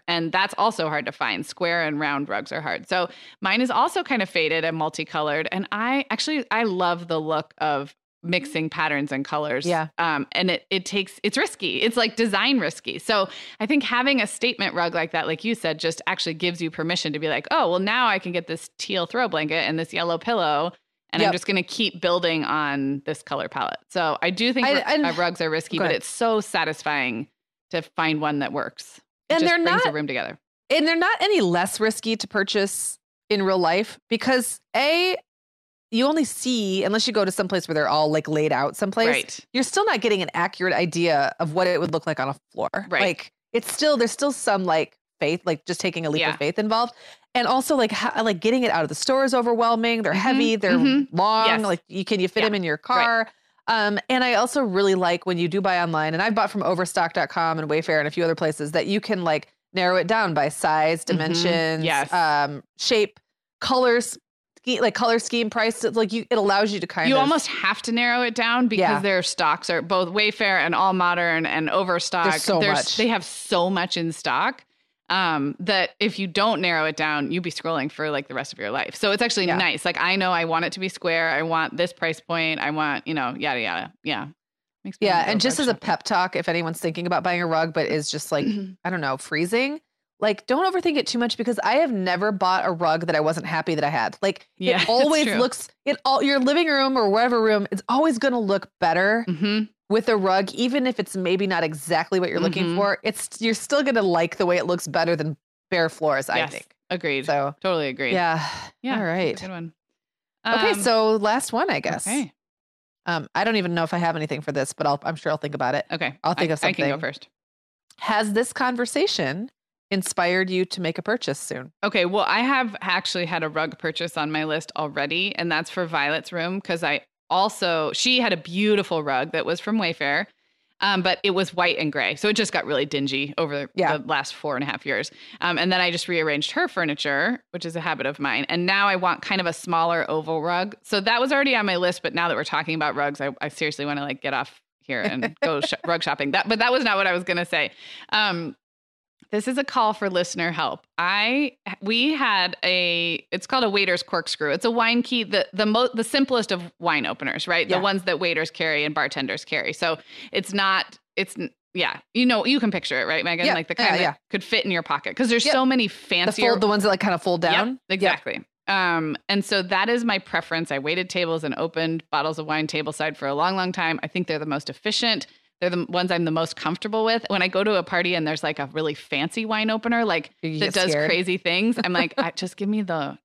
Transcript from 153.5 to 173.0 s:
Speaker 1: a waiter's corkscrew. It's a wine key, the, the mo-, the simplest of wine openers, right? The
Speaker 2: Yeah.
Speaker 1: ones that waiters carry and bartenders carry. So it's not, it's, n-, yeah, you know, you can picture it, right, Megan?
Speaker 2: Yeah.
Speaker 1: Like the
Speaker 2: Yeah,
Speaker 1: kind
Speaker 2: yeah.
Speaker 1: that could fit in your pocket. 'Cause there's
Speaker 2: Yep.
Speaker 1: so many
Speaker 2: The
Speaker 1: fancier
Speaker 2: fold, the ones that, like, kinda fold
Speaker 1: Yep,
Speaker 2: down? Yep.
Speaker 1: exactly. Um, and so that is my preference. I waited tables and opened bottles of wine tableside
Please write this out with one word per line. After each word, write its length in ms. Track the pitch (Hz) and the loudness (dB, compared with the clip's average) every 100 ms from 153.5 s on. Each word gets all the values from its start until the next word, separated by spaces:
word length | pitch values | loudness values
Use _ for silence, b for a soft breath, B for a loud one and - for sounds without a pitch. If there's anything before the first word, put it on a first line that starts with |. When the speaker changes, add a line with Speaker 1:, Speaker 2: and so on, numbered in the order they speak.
| 262 | 0
Speaker 1:
a 60 | 233 | 2
waiter's 340 | 202 190 175 | 2 2 0
corkscrew. 480 | - 180 160 - 151 | -2 -4 -4 -4 -2
It's 140 | 143 233 | 0 0
a 60 | |
wine 320 | 233 226 240 | 2 2 2
key, 200 | 233 247 | 2 0
the, 240 | 202 190 - | 0 0 0
the 120 | 185 214 | 0 2
mo-, 220 | 220 247 | 4 2
the 100 | 226 | 0
simplest 480 | 226 285 269 254 214 | 0 2 2 2 0
of 100 | 180 175 - | -4 -6 -4
wine 260 | 170 151 95 | 0 0 0
openers, 420 | 104 139 - - | -4 -4 -4 0
right? 180 | 170 165 | 0 2
The 100 | 180 | 2
Speaker 2:
Yeah. 60 | |
Speaker 1:
ones 220 | 196 196 | 2 0
that 160 | 185 165 | 0 0
waiters 320 | 180 160 156 | 0 -2 -4
carry 320 | - 160 147 | -2 -2 0
and 100 | 147 | 0
bartenders 520 | 151 139 143 135 131 - | 0 -2 -2 -4 -6 -4
carry. 260 | 151 - | -4 -4
So 280 | - 170 160 B B B | -2 -2 -4 B B B
it's 200 | - 190 | -6 -4
not, 460 | 202 196 190 - - _ - | 0 2 2 -2 -10 _ -6
it's, 220 | 190 - | -6 -6
n-, 100 | 170 _ _ | -10 _ _
yeah, 260 | 180 160 - - | -4 -4 -4 -6
you 120 | 226 247 | 0 2
know, 200 | 233 - | 2 2
you 140 | 277 | 2
can 120 | 220 | 2
picture 280 | 185 - 131 | -2 -2 -2
it, 60 | 95 | 0
right, 180 | 156 | -2
Megan? 220 | - 170 175 | -2 0 0
Speaker 2:
Yeah. 80 | |
Speaker 1:
Like 160 | 214 160 | 0 -2
the 60 | 170 | -2
Speaker 2:
Yeah, 80 | - | 0
Speaker 1:
kind 140 | 156 | 2
Speaker 2:
yeah. 100 | 175 | 0
Speaker 1:
that 80 | 143 _ | -4 _
could 120 | 202 | -8
fit 220 | - 220 202 | -2 -2 0
in 60 | |
your 120 | 175 | -2
pocket. 320 | - 143 - - | -2 -4 -4 -2
'Cause 140 | 247 | 0
there's 160 | 233 262 | 2 2
Speaker 2:
Yep. 80 | |
Speaker 1:
so 120 | 262 262 | 2 4
many 220 | 262 214 | 2 0
Speaker 2:
The 60 | |
Speaker 1:
fancier 560 | - - 175 180 208 233 | -4 -2 0 0 2 2
Speaker 2:
fold, 120 | 233 | 4
the 60 | 208 | 4
ones 160 | 208 | 4
that, 60 | 202 | 4
like, 100 | 190 | 2
kinda 180 | 208 175 | 2 0
fold 240 | - 175 | 0 2
Speaker 1:
Yep, 80 | 170 | 2
Speaker 2:
down? 140 | 202 240 | 2 0
Yep. 100 | 262 - | -4 -4
Speaker 1:
exactly. 540 | 190 185 156 - - - _ - | 0 2 0 -2 -10 -12 _ -4
Um, 480 | 196 180 165 156 - - | 0 2 0 -2 -6 -2
and 160 | 202 190 | -2 0
so 160 | 202 | -2
that 260 | 180 190 208 | 0 0 2
is 160 | 240 | 0
my 160 | 233 190 | 2 -2
preference. 520 | - 170 - 165 165 | -2 -4 -2 -4 -2
I 60 | 139 | -4
waited 300 | 139 175 185 | -2 -2 -2
tables 360 | 185 170 165 151 | -2 0 -2 -2
and 100 | - | -4
opened 460 | 165 165 160 165 - | -4 -2 -2 -2 -2
bottles 260 | 147 151 156 | -2 -2 -4
of 100 | 156 | -4
wine 200 | 156 156 | -2 -2
tableside 480 | 160 151 151 | -2 -4 -4